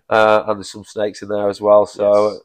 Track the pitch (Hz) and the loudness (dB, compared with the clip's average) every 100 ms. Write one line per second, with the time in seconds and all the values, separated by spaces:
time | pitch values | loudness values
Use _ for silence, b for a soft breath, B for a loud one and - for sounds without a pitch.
0 | - 113 107 107 107 104 92 107 98 110 | -4 2 4 2 0 -8 -10 -18 -16 -8
1 | 104 95 101 104 104 98 104 104 101 - | -8 -8 -10 -6 -4 -4 2 4 2 -2
2 | 104 104 104 98 | 0 2 0 -4